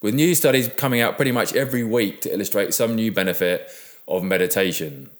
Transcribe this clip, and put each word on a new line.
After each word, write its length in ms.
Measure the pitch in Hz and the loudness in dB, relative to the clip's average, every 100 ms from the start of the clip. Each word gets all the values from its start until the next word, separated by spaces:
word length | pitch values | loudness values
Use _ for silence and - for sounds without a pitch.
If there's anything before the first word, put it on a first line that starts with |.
with 100 | 104 | 0
new 220 | 131 160 165 | 2 2 4
studies 320 | 143 131 117 | 4 4 0
coming 340 | - 139 120 | -2 0 2
out 140 | 117 - | 2 2
pretty 160 | 139 | 0
much 240 | 120 104 - | 2 0 0
every 280 | 135 123 | 0 -2
week 380 | 117 120 101 - | 0 0 0 -4
to 100 | - | -6
illustrate 440 | 98 98 104 98 - | -4 0 0 0 0
some 180 | 117 | 0
new 180 | 113 110 | 0 0
benefit 560 | 98 95 87 90 87 - - - - - | 0 0 0 0 -2 -6 -20 -20 -20 -4
of 160 | 90 | -4
meditation. 880 | 92 95 90 101 95 82 80 69 69 - | 0 0 2 2 0 0 -6 -10 -18 -20